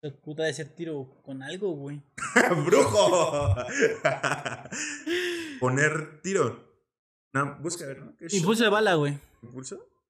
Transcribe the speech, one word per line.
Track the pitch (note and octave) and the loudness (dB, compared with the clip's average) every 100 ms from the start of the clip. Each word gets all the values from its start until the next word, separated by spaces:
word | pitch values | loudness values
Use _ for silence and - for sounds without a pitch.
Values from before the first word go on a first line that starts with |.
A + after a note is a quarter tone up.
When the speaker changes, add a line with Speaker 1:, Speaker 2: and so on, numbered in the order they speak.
Speaker 1:
Shot | D3+ C3+ | -12 -12
Put | D3+ D3+ | -12 -2
ha | |
de | D#3+ | -2
ser | D3+ D3+ | -2 -10
tiro | - E3+ D3+ C3 - | -8 -6 -6 -8 -14
con | - C3+ | -14 -12
algo, | C3+ F3+ G3+ | -10 -4 -4
güey. | D3+ C#3 D3 - - | -4 -8 -12 -14 -12
Speaker 2:
<laughs> | - A#3 - E3+ | 0 2 4 2
¡Brujo! | D3 A#3+ C4+ G#3 - F3 D#3+ D3 C#3+ - | 4 6 6 6 6 6 2 2 2 2
<laughs> | A#2+ C4+ A3+ - D3 B2+ C#3 C#3+ - - - C4 D4+ D4 - F4 F4+ F4 D#4+ C4+ | 0 2 2 2 0 0 -2 -2 -4 -10 -10 -10 -8 -8 -4 -2 -2 -6 -8 -2
Poner | B2+ C3 D3+ D#3 D3+ - | 0 2 2 0 -6 -10
tiro. | F#3 F#3+ B2+ - - _ _ _ _ _ _ | -4 0 0 -2 -16 _ _ _ _ _ _
No, | C3+ C#3+ C#3+ | -4 -4 -4
busca | D3 - | -8 -8
a | C#3+ | -10
ver, | C3+ | -14
¿no? | C#3 - | -16 -16
¿Qué | E3 | -2
es | |
Speaker 1:
Impulso | G3+ E3 A3 | 0 2 4
Speaker 2:
shot? | A3+ | 4
Speaker 1:
de | |
bala, | G#3 G#3+ | 4 4
güey. | E3+ C#3+ C#3+ - _ | 4 2 -2 -10 _
Speaker 2:
¿Impulso? | A#2+ B2+ C3 G3+ - _ _ | -18 -14 -14 -14 -18 _ _